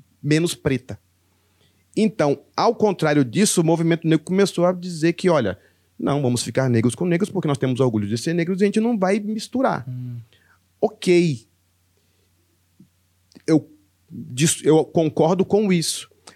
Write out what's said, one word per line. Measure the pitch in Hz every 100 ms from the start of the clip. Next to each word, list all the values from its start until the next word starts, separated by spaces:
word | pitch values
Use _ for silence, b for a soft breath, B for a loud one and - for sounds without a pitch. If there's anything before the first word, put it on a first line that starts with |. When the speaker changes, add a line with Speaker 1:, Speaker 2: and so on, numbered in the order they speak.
| - _
Speaker 1:
menos | 139 151 170
preta. | - 151 131 - 104 _ _ _ _ _ _ _ _ _ -
Então, | 214 - 151 143 - -
ao | 196 -
contrário | 214 185 156 147 127
disso, | 120 202 -
o |
movimento | 160 165 165 165 160
negro | 156
começou | - 185 196 - 175
a |
dizer | 180 180 170 160
que, | 175 185
"Olha, | 160 104 - b b b -
não, | - 143
vamos | 131 120
ficar | - 123 131
negros | 117 117
com | 117 180
negros | 170 208
porque | 190 160
nós | 143
temos | 135 123
orgulho | 131 107 101
de | 117
ser | 165 170
negros | 170 185
e |
a | 202
gente | 208
não | 226 233
vai | 185 208
misturar." | 208 220 - 247 254 151 131
Speaker 2:
Hum. | 123 123 120 113 b b b _ _
Speaker 1:
Ok. | 220 - - 175 175 123 - _ _ _ _ _ _ _ _ _ _ _ _ _ _ _ _ _ _ _ -
Eu | 156 - _ _ _ _
dis-, | - - 123 160 -
eu | 151 156 -
concordo | - 160 - 160 185 190
com | 202 214
isso. | 175 156 - - _ B